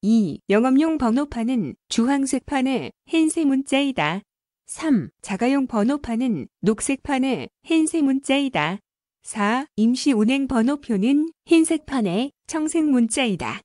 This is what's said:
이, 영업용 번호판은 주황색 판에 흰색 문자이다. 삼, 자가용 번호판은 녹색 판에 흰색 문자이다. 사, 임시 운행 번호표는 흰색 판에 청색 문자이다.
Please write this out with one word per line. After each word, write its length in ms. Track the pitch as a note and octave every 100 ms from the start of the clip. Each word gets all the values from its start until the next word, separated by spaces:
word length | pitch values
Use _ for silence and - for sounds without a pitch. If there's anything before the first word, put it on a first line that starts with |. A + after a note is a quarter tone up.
이, 380 | G3 A3+ F#3+ - -
영업용 480 | G3+ B3+ C4 D#4+ D#4
번호판은 760 | B3+ A#3 D4 A#3+ A3+ B3+ D#3 - _
주황색 560 | - A#3 C#4 C4+ C4 -
판에 480 | C#4 C4 B3+ C3 _ _
흰색 380 | E4 D#4+ E4+ D4
문자이다. 760 | C4+ C#4 C4+ C#4 B3+ D3+ F3+ _ _ _ _ _
삼, 440 | - D#4+ A#3+ C3 _
자가용 460 | - F#3+ A#3+ C#4 C4
번호판은 800 | A3+ G#3+ D4 C#4+ A3+ B3+ F3+ - _
녹색 420 | F3+ A3 - C4+
판에 460 | - C4 C4 G#3+ B2 _
흰색 420 | - E4 D#4+ E4 C#4
문자이다. 760 | C4+ C#4 C#4 C#4 E3+ D3+ G3 _ _ _ _
사, 460 | - A3+ G#3 B3 D4 -
임시 380 | A3 B3+ -
운행 340 | A3+ G#3+ C4+ C4+
번호표는 840 | B3+ A3+ C#4+ - G#3 G#3+ C#4+ D#4+ - -
흰색 400 | E4 D#4+ D#4+ -
판에 460 | C4+ G3+ F3+ C4+ _ -
청색 380 | D#4+ D#4 E4+ D#4
문자이다. 760 | B3+ A3+ - B3 F3+ B2+ A3